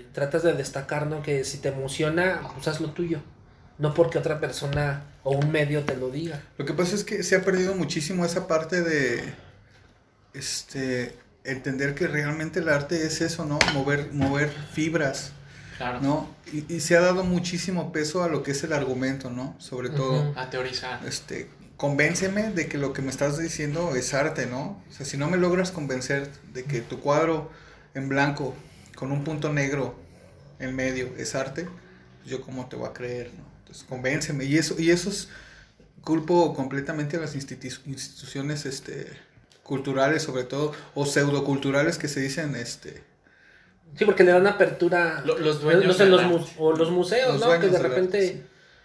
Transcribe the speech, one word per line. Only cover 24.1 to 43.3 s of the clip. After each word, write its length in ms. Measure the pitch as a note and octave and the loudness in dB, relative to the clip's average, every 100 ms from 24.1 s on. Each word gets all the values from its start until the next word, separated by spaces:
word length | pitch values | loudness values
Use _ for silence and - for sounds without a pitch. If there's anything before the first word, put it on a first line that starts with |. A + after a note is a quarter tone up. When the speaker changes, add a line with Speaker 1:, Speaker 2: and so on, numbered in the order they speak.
Speaker 2:
arte, 320 | C#3 D3+ D3 A#2+ | 0 0 -2 -4
¿no? 360 | B2 F3 G3+ - | -6 -8 -10 -16
O 40 | |
sea, 120 | - C3+ | -14 -8
si 120 | C#3 | -4
no 120 | F3+ | 0
me 80 | F3+ | 2
logras 340 | F3+ F3+ F3+ | 4 2 0
convencer 580 | E3 C#3 B2+ - C#3 C#3 - - | -4 -4 -4 -2 -2 -4 -12 -14
de 100 | B2+ | -10
que 180 | C#3 A#2+ | -4 -4
tu 180 | A2+ A#2+ | -4 -4
cuadro 520 | C#3+ D3+ E3 D#3+ D3+ - - - - C3+ | 2 4 4 0 -4 -14 -20 -20 -14 -8
en 120 | C3+ | 0
blanco 460 | C#3 C#3+ C#3+ C3 - - - - - | 2 2 0 -6 -8 -16 -20 -20 -10
con 160 | C3+ | -4
un 120 | C#3+ | -4
punto 280 | D3+ D3+ D3+ | -4 -4 -2
negro 440 | D3 C#3 C#3+ B2 - - - - - - - | 0 0 0 -4 -6 -18 -20 -20 -20 -20 -10
en 160 | C3 C3 | -6 -2
medio 360 | C3 B2+ B2 - | -2 -2 -4 -6
es 160 | B2 C3+ | -6 -4
arte, 280 | C3+ - F3+ - - - - - | -4 -6 -10 -12 -20 -20 -20 -20
pues 100 | B2+ | -10
yo 120 | B2+ | -10
cómo 260 | - C3 B2+ | -8 -10 -10
te 60 | B2 | -8
voy 120 | A#2+ | -10
a 60 | |
creer, 380 | - B2 B2 A#2+ - | -8 -8 -8 -10 -14
¿no? 80 | - - | -20 -20
Entonces, 220 | - - - | -20 -20 -12
convénceme. 560 | B2+ B2+ D3+ D3+ D3 C#3 | -6 -2 -2 -2 -4 2
Y 120 | D#3 | 2
eso, 200 | D#3 - | 2 2
y 120 | E3 | 4
eso 180 | F3 G3 | 4 2
es, 180 | F#3+ - - - - - _ - - | -6 -8 -16 -20 -20 -20 _ -20 -12
culpo 520 | - D#3+ D#3 F3 D#3+ | -2 0 4 4 4
completamente 640 | C#3 C3 C#3 C#3 D#3 D3 E3+ | 2 -4 -4 -4 -4 -4 -4
a 20 | |
las 140 | D3+ | -4
institu-, 480 | C#3 - C3 B2 - C#3+ | -8 -10 -10 -12 -12 -10
instituciones, 800 | C3 - - - C#3+ C#3 D3 C#3 | -10 -12 -14 -12 -6 -4 -4 -6
este, 400 | - - - - - - _ _ _ | -8 -10 -12 -12 -16 -20 _ _ _
culturales, 580 | - C3+ C3+ C3+ C3+ D#3 | -6 -4 -2 2 4 2
sobre 220 | D3 B2+ | 0 -4
todo, 280 | B2 C3+ D3 - - | -4 -2 -2 -4 -8
o 120 | - C#3+ | -4 0
pseudoculturales 880 | D3 C#3+ C#3 C#3 C#3 C#3 C#3 D#3+ E3+ | 2 4 2 2 0 2 2 2 0
que 100 | C#3+ | -4
se 120 | C#3+ | -2
dicen, 360 | C3+ E3+ D3+ A#2+ | -2 -2 -4 -6
este, 460 | A#2 - - - - _ _ | -8 -10 -14 -18 -20 _ _